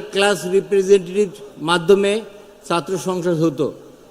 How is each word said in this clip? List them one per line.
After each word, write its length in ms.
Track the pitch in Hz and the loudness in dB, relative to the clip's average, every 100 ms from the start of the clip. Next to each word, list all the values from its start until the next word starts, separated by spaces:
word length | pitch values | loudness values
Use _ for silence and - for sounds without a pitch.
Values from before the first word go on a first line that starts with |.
| - | 2
ক্লাস 340 | 190 202 185 175 | 0 2 0 0
রিপ্রেজেন্টেটিভ 840 | 196 160 196 190 202 170 190 202 - - - | 0 2 0 4 4 4 -2 -2 -4 -18 -8
মাধ্যমে 640 | 151 175 165 196 202 220 214 - - - - | -2 0 4 4 2 -2 -6 -16 -20 -18 -4
ছাত্র 300 | 170 - 185 | -4 -2 -6
সংসদ 440 | 185 180 170 160 | -4 -4 -2 0
হতো, 320 | 165 139 127 - - - - | 0 0 -4 -6 -16 -20 -20